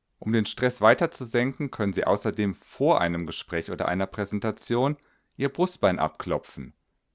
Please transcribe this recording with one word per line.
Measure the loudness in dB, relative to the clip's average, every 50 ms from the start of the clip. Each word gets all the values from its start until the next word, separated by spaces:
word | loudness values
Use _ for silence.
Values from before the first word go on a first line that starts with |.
| _ _ _ _
Um | -4 0 2
den | 2 0
Stress | 0 -2 0 0 0 2 6
weiter | 6 6 6 6 4 0
zu | -2 -6 -8
senken, | -2 0 0 0 0 -2 -4 -6 -6
können | -2 -2 -2 0 0
Sie | 0 2
außerdem | 2 2 2 0 -2 -2 0 -2 -2 -2
vor | -4 -10 -18 -4 0 2 4 4 4 2
einem | 2 0 -2 -4
Gespräch | -6 -8 -10 -10 -6 -6 -6 -4 -4
oder | -6 -4 -2 -2
einer | 0 0 -2
Präsentation | -4 -4 -6 -4 -4 -4 -2 -2 -4 -4 -4 -4 -2 0 2 2 0 -2 -4 _ _ _ _ _ _ _
Ihr | -4 -4 -4
Brustbein | 0 -2 -2 -2 0 2 2 2 2 2
abklopfen. | 0 -2 -2 _ -4 -4 -4 -4 -4 -8 -12 -14 -14 -14 -16 _ _ _ _ _ _ _ _